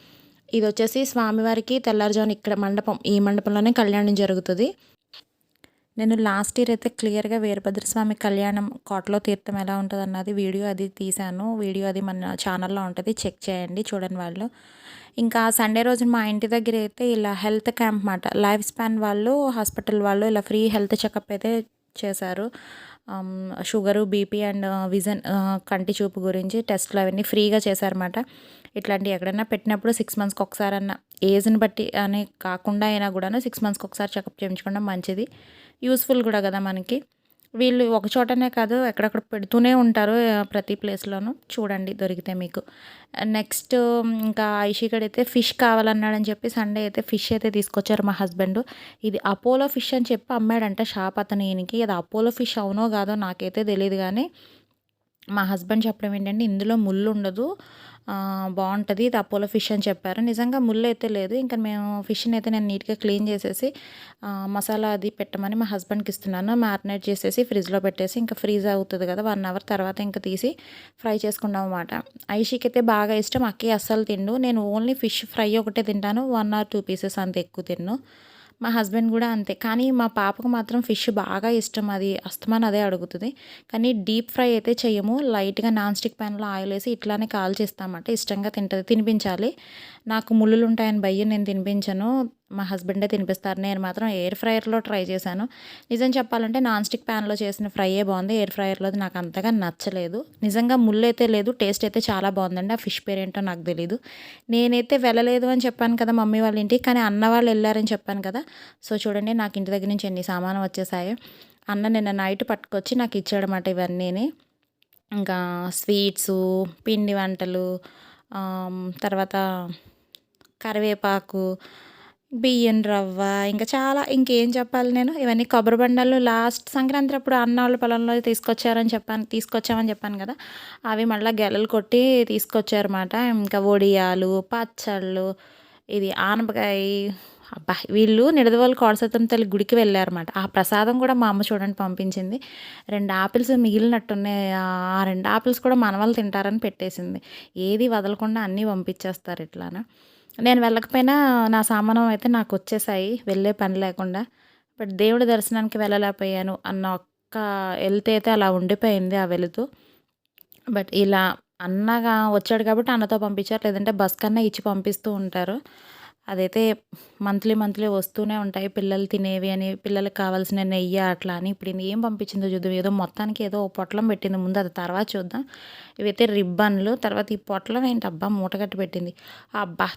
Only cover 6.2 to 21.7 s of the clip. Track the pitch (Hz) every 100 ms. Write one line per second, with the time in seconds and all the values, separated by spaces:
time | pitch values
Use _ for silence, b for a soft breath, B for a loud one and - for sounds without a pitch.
6.2 | 214 196 208 - 240 226 233 - 220 208
7.2 | 208 226 214 202 196 196 - 220 214 214
8.2 | 208 196 202 208 202 - - 196 180 208
9.2 | 208 196 - 202 190 196 196 196 196 185
10.2 | 190 202 190 196 202 190 196 - 190 185
11.2 | 190 180 214 220 202 190 196 190 196 185
12.2 | 180 - 196 180 185 196 185 180 185 220
13.2 | 190 - - 185 175 185 214 196 185 185
14.2 | 175 175 233 B B B B B B -
15.2 | 233 233 226 220 214 220 240 247 240 240
16.2 | 214 208 220 233 226 226 214 - 247 220
17.2 | 208 196 214 214 226 233 226 208 196 185
18.2 | - - 202 214 214 - 226 220 214 202
19.2 | 226 285 277 233 208 - 208 208 202 196
20.2 | 220 208 196 214 220 208 202 214 214 214
21.2 | - 202 233 226 220